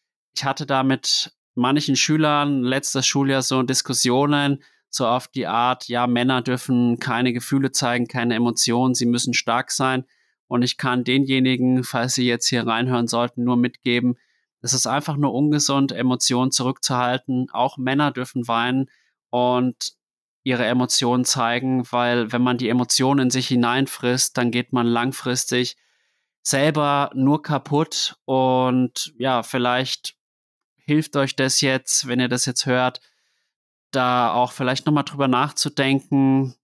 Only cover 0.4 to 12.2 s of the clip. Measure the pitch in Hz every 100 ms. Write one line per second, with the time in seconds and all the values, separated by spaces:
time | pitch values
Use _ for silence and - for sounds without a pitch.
0.4 | 135 139 139 135 135 131 - - - -
1.4 | _ - 123 147 147 131 - 156 151 147
2.4 | 143 135 123 131 - 135 - 143 135 135
3.4 | 123 131 123 131 - 131 123 127 147 147
4.4 | 143 139 - _ _ - 120 127 - 135
5.4 | 85 113 123 127 - 120 123 120 127 127
6.4 | 123 127 - 123 120 120 113 113 127 120
7.4 | - 139 135 - 123 123 113 127 117 113
8.4 | 120 113 - 117 131 123 123 120 123 120
9.4 | - 120 - - 131 131 - _ _ _
10.4 | - 123 123 - 131 127 123 135 135 131
11.4 | 131 127 127 127 123 120 123 131